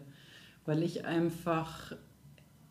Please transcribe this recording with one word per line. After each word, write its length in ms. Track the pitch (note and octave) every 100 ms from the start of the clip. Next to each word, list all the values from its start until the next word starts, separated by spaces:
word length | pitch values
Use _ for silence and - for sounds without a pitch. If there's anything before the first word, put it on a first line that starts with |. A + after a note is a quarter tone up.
| - - - - - -
weil 180 | - D#3
ich 220 | E3+ -
einfach 880 | - E3+ E3+ E3 F3 D#3+ D#3 - - - - - - - - - -